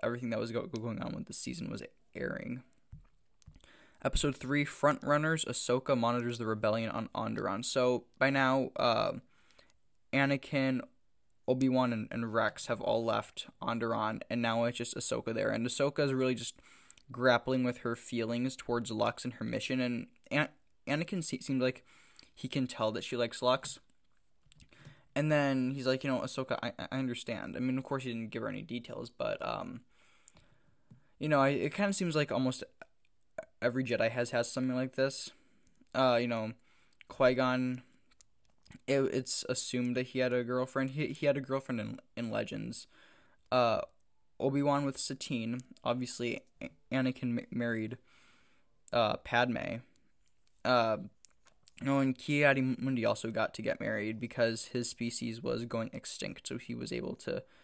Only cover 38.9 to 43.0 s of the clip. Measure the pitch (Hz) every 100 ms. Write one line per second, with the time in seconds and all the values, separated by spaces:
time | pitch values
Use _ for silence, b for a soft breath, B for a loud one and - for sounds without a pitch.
38.9 | 139 135 127 131 - - 123 - 123 123
39.9 | 123 127 131 127 123 120 127 127 135 135
40.9 | 135 151 131 147 139 135 135 - 120 107
41.9 | 127 - - 117 110 110 107 110 - -
42.9 | b